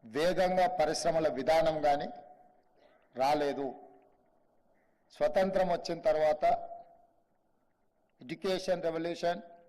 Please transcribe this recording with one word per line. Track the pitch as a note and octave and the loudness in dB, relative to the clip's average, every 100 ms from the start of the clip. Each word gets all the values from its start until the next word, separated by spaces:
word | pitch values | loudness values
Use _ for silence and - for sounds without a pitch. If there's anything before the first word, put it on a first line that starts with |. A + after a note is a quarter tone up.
వేగంగా | A2+ A#2+ E3+ F3+ F3+ F#3 F3+ - | -8 -2 0 2 2 4 2 2
పరిశ్రమల | D3+ D3+ E3+ D#3+ D#3 B2 | 0 0 0 2 0 -2
విధానం | C3+ D#3+ D#3+ D#3 D3 | 2 4 4 2 2
కానీ | C#3+ - - - - - _ _ _ _ _ _ A#2+ | 2 -2 -10 -20 -20 -20 _ _ _ _ _ _ -2
రాలేదు. | C3 D3 C#3+ C3 C#3 A#2+ - - _ _ _ _ _ _ _ _ _ _ _ - | 0 2 0 -2 -6 -8 -20 -20 _ _ _ _ _ _ _ _ _ _ _ -2
స్వతంత్రం | D3 G3+ F#3+ F#3+ F3+ E3+ | 0 2 2 2 0 0
వచ్చిన | - E3 D#3+ | -4 -2 0
తర్వాత | D#3 D3+ D3+ E3+ - - - - - _ _ _ _ _ _ _ _ _ _ _ _ | 2 2 2 2 0 -4 -16 -20 -20 _ _ _ _ _ _ _ _ _ _ _ _
ఎడ్యుకేషన్ | C3 E3 G3 F#3 F#3 F3 E3 | -14 -8 -4 -4 -2 -2 -2
రెవల్యూషన్ | D#3+ E3 E3+ E3+ F3 - - | -4 -6 -4 -4 -4 -10 -20